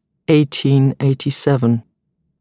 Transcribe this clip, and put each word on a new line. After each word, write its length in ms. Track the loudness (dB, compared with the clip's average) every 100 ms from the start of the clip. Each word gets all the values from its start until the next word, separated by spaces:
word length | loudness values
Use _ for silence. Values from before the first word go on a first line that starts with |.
| _ _ 0
eighteen 680 | 2 2 -2 0 2 0 0
eighty-seven. 840 | -2 -2 -4 -4 -2 0 0 -2 -6 _ _ _ _ _